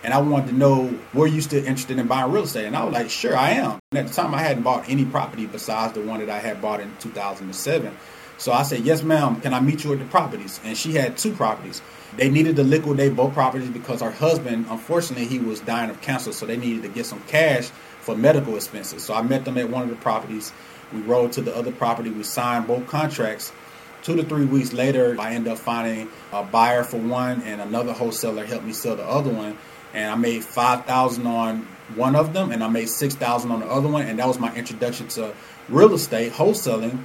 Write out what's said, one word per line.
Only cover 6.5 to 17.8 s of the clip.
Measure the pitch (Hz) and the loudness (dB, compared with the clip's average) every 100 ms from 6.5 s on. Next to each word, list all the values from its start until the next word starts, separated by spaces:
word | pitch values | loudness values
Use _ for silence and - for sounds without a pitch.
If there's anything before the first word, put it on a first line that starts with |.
| 101 | -4
bought | 107 104 | -4 -4
in | 101 98 | -6 -12
two | 113 | -12
thousand | 107 101 95 95 | -8 -8 -6 -10
and | 90 | -6
seven. | 135 156 110 95 - - - - | -2 -2 -2 -10 -18 -20 -20 -8
So | - | 0
I | 123 | 2
said, | 143 135 | 2 0
"Yes, | 120 156 | 2 2
ma'am, | 160 156 139 113 | 4 4 4 0
can | 139 127 | 0 2
I | |
meet | 135 151 | 2 2
you | 147 | 0
at | 139 | -2
the | 135 | 2
properties?" | 185 151 101 98 - | 2 2 -6 -10 -12
And | 110 110 | -8 -6
she | 156 | 0
had | 156 127 120 | 0 0 0
two | 220 | -4
properties. | 196 113 107 95 - - - - 107 | 0 0 0 -6 -14 -16 -20 -14 0
They | 135 | 4
needed | 147 160 147 | 6 4 4
to | |
liquidate | 135 156 147 139 139 117 | 4 4 2 4 4 4
both | 139 | 2
properties | 143 131 131 127 | 4 2 2 -6
because | 117 - 120 | -8 -6 -4
her | 117 | -4
husband, | 104 156 160 123 113 113 | 0 2 2 0 -4 -4
unfortunately, | 113 - 170 170 123 117 | -8 -2 -2 0 -4 -2
he | 131 | -2
was | 113 107 | -2 -4
dying | - 117 113 | -4 -2 -2
of | 98 | -6
cancer, | - 131 117 | -4 -4 -4
so | - 110 | -8 -6
they | 120 | -4
needed | 120 113 | -2 -4
to | 107 | -6
get | 107 117 | -8 -8
some | 104 - | -10 0
cash | 151 160 127 120 - | 4 4 4 -2 -12